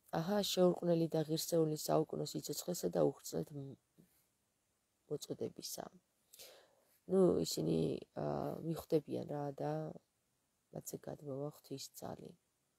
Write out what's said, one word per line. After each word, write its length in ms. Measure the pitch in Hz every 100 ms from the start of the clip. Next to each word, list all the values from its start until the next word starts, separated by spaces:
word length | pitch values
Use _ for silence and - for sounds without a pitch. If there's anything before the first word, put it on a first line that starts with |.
| _
აჰა, 360 | 165 165 208
შეურყვნელი 640 | 190 - 180 - 175 165 165
და 160 | 160
ღირსეული 560 | 151 160 - 170 156 156
საუკუნო 480 | - 151 156 151 151
სიცოცხლესა 640 | 151 - 147 - 175 175
და 160 | 170 147
უხრწნელთ 400 | - - 160 160
მ-, 280 | 143 135 123 _ _ _ _ _ _ _ _ _ _ _ _ -
მოწოდებისა.“ 800 | 147 - 135 - - - - - 185 _ _ _ - - - _ _ _ _ -
ნუ, 320 | 185 175 -
ისინი, 400 | 170 - 160 165 151 - -
ა, 120 | - 147 147 139 -
მიხვდებიან 680 | 160 156 - 156 135 123 -
რა 180 | 147 143
და 220 | 139 147 156 156 - _ _ _ _ _ _ _
მათზე 240 | - - -
გადმოვა 480 | - 143 147 135 147
ღვთის 380 | - - 139 -
ძალი. 460 | - - - - 175 _ _ _